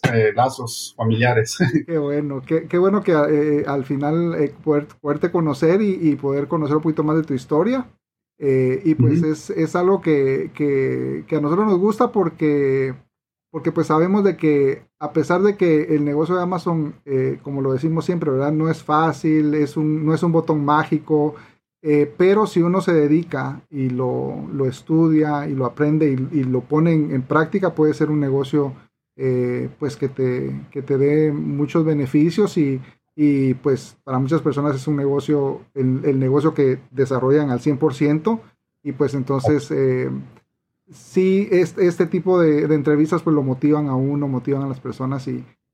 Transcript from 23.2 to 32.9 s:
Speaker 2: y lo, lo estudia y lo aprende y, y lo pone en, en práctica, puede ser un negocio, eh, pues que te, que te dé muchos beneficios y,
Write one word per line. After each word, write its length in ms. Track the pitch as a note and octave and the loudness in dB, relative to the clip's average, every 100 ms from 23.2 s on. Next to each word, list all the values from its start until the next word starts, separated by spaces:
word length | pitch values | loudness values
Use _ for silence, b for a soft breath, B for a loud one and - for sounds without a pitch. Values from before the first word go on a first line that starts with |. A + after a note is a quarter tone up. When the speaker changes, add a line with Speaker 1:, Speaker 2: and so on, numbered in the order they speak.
| E3+ C#3+ C3+ C#3 - | 0 -6 -6 -8 -12
Speaker 2:
y 200 | D3 C3 | -4 -4
lo, 580 | B2 B2+ B2+ C3+ C#3 D3+ | -2 -2 -2 -4 -8 -8
lo 140 | D3+ C3+ | -4 -2
estudia 800 | B2 - D#3+ E3 D#3 D#3 D3 D3+ | -4 -2 2 4 4 2 0 -4
y 80 | |
lo 120 | C3+ B2+ | -4 -4
aprende 440 | - D3 D#3 D#3 | 0 0 2 2
y, 300 | C3 C3 D#3+ | 0 -2 -2
y 40 | B2+ | 0
lo 160 | B2+ | -2
pone 320 | B2 D3+ E3 | 0 2 4
en, 180 | D#3+ D3+ | 2 2
en 120 | C#3 | -2
práctica, 520 | C3 C#3+ D#3 G3+ F#3+ D#3+ | 0 0 0 0 -2 2
puede 180 | D3+ | 2
ser 160 | D3+ D3+ | 2 0
un 120 | D3+ | 0
negocio, 500 | C#3 C3+ C#3 D3+ C#3+ C3 B _ _ - | 0 -2 0 -2 -2 -6 B _ _ -6
eh, 520 | C3+ B2+ B2 B2 B2+ - | -2 0 -2 -4 -6 -6
pues 180 | D3 C3+ | -8 -6
que 100 | C3+ | -6
te, 580 | C3 C3 B2+ C3+ C3+ C#3 | -2 -2 -2 -4 -8 -10
que 100 | C#3+ | -10
te 160 | C3 C#3 | -2 0
dé 360 | C#3 D3 D#3 | 2 4 2
muchos 500 | D3 D#3 C#3+ C#3+ E3 | 0 -4 -4 -2 0
beneficios 760 | D#3+ D3+ C3+ D3+ D#3+ E3 G3+ - | 0 0 0 2 2 2 0 0
y, 220 | C#3+ C3 C3 | -2 -2 -8